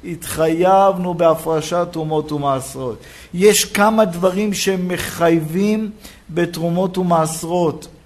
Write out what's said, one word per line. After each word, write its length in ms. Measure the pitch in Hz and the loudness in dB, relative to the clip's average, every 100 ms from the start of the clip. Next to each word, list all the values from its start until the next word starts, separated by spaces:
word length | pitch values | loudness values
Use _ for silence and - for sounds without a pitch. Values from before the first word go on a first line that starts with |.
התחייבנו 1080 | 180 160 - - 160 160 180 190 196 185 180 | -10 -12 -10 -2 0 2 4 6 4 2 -4
בהפרשת 720 | 175 170 160 165 160 156 175 175 | 2 2 2 0 -2 -2 -2 -2
תרומות 420 | 165 156 156 151 | -4 -4 -2 -2
ומעשרות. 680 | 151 143 135 123 135 131 107 - - - | -4 -2 -2 -4 -10 -8 -10 -14 -20 -12
יש 300 | 175 202 208 | 2 4 4
כמה 400 | - - 208 220 | 0 2 4 4
דברים 500 | 208 170 185 180 214 | 2 2 -2 0 -2
שמחייבים 1400 | 190 - 190 180 175 - - 170 165 156 170 202 220 214 208 - - - | -2 -2 -2 -2 -4 -6 0 2 2 0 -2 0 0 -4 -10 -20 -20 -8
בתרומות 680 | 165 175 175 170 170 190 180 | -4 -2 -2 -2 0 -2 -2
ומעשרות. 920 | 180 165 160 160 165 180 170 - - - | 0 2 0 -4 -4 0 0 -2 -14 -20